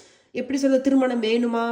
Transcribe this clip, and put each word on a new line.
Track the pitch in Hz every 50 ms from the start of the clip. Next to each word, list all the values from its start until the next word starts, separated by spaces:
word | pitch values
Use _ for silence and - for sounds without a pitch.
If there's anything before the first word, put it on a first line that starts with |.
| - - _ _ _ _ -
எப்படி | - - - 269 277
சொல்ல, | 269 269 269 254
திருமணம் | 262 269 269 269 262 254 240 233 214
வேணுமா | 220 226 240 240 233 226 233 233 233